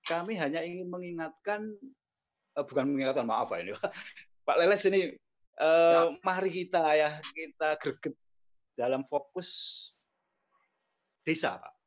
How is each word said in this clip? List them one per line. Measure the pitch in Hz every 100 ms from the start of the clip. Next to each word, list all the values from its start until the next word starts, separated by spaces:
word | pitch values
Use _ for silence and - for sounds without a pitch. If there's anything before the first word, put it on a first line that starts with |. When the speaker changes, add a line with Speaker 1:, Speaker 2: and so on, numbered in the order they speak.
Speaker 1:
kami | - 165 180 214
hanya | 147 160
ingin | 170 180 180
mengingatkan, | 180 180 170 160 - - 208 214 208 269 _ _ _ _ _ _ -
eh, | 139
bukan | 135 135
mengingatkan, | 139 135 131
maaf | 117 113 120
ya | 85
ini, | 90
<laughs> | 104 - - - - - _ -
Pak | 147
Leles | 170 202 202
ini, | 196 175
eh, | - _ _ _ - 156 165 165
Speaker 2:
Ya. | 165 170 302
Speaker 1:
mari | 185 185 185
kita | 180 175 175 156 156
ya, | 151 151 -
kita | 160 160 _ 156 151
greget | 185 - 151 135 _ _ _ _ _ -
dalam | 120 131
fokus | 135 143 - 180 180 - - - - _ _ _ _ _ _ _ _ _ _ _ _ _
desa, | - 160 131 -
Pak. | - _